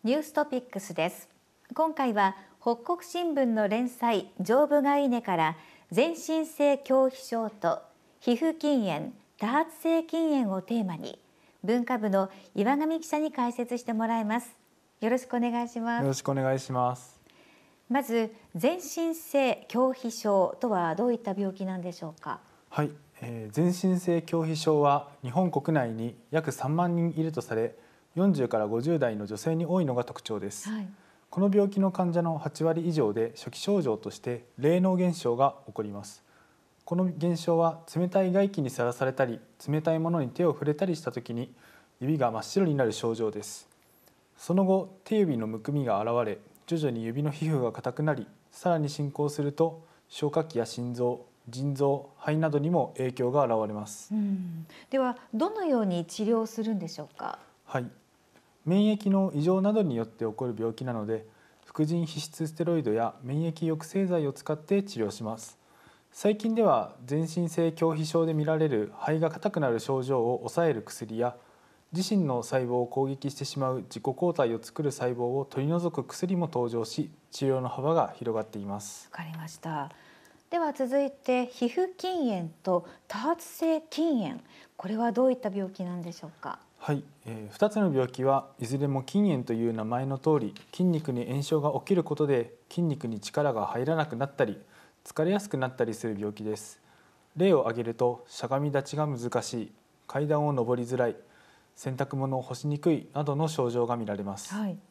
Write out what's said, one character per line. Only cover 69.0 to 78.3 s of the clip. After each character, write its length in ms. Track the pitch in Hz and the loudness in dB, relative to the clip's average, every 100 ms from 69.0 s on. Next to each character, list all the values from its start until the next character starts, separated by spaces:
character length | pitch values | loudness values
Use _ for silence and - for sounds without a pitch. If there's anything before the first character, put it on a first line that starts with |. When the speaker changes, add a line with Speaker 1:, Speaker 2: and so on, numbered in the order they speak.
| - 160 | -2 0
Speaker 2:
が 80 | 160 | 0
硬 220 | 160 - | 0 -4
く 100 | 175 | 0
な 80 | 139 | 0
る 120 | 113 | 0
症 220 | - 135 | 0 -2
状 200 | 127 135 117 | 0 2 2
を 60 | 123 | 0
抑 300 | 107 - 170 | -2 0 0
え 40 | |
る 80 | 120 | 0
薬 380 | - - 110 110 | -6 -12 -8 -2
や、 180 | 123 - - _ _ _ _ | -2 -4 -20 _ _ _ _
自 240 | 165 185 208 | -4 0 2
身 80 | |
の 180 | 156 123 | 2 0
細 220 | 117 135 | 0 0
胞 120 | 127 123 | 2 0
を 100 | 120 | 0
攻 180 | - | 0
撃 260 | 135 139 143 | 0 -2 -6
し 40 | |
て 100 | - | -6
し 140 | 139 - | -8 -2
ま 120 | 131 | -2
う 120 | 131 | -2
自 180 | 92 117 | -6 -6
己 20 | |
抗 300 | 135 127 175 | -6 0 0
体 220 | 165 123 | 2 2
を 40 | 113 | 0
作 200 | - - | -6 -4
る 100 | 147 | -4
細 200 | 127 123 | -2 -4
胞 260 | 120 120 135 | -2 -2 -2
を 60 | |
取 220 | 139 139 143 | -4 -2 0
り 40 | |
除 240 | 170 170 | 0 0
く 80 | 147 | -4
薬 320 | 127 - 180 | -8 -6 -2
も 120 | 185 165 | 0 0
登 240 | 123 120 | -2 -2
場 160 | 117 110 | -2 -4
し、 240 | - 151 - _ | -4 -6 -8 _
治 120 | - | -2
療 160 | 135 131 | 0 2
の 80 | 127 | 0
幅 240 | - 139 | -2 2
が 220 | 165 123 - | 2 2 -2
広 180 | 117 | -4